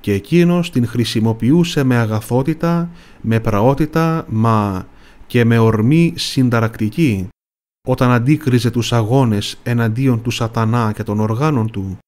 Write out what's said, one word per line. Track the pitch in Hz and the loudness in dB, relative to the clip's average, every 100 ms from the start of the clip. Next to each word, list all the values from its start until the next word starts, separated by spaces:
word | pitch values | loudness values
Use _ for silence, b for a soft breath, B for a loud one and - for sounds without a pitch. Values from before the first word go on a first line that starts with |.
και | - | -2
εκείνος | 98 - 165 170 175 170 | -4 0 2 4 2 0
την | 127 120 | -2 -2
χρησιμοποιούσε | 123 113 117 110 110 113 165 170 156 | -2 -2 0 0 0 2 2 2 0
με | 131 120 | 0 0
αγαθότητα, | 113 107 - 123 135 160 170 170 170 B B B | 0 -2 -2 -2 -2 -2 -2 -2 -4 B B B
με | 110 113 | -2 -2
πραότητα, | 110 104 120 139 151 165 165 160 - | 0 2 2 2 0 0 0 -2 -4
μα | 110 113 110 104 92 - b b b - | 0 2 2 0 -4 -8 b b b -4
και | 123 | 0
με | 113 117 | 2 4
ορμή | 113 110 110 156 170 - | 4 2 2 4 2 0
συνταρακτική, | - - 127 117 113 113 107 107 160 101 92 _ _ _ _ _ - | -6 0 2 2 0 -2 -4 0 0 0 -6 _ _ _ _ _ -6
όταν | 127 127 | 0 2
αντίκριζε | 123 120 151 - 123 113 | 2 2 0 2 0 0
τους | 120 113 | -2 -2
αγώνες | 120 107 131 127 104 - - | 0 0 2 2 0 -4 -10
εναντίον | - 120 113 107 135 120 | -4 -2 -2 0 0 0
του | 117 | -2
σατανά | 113 113 117 110 120 113 | -4 -4 -2 0 0 -2
και | 104 | -4
των | 107 104 | -6 -2
οργάνων | 107 113 156 143 110 | -2 0 0 0 -2
του. | 107 95 92 | -4 -10 -10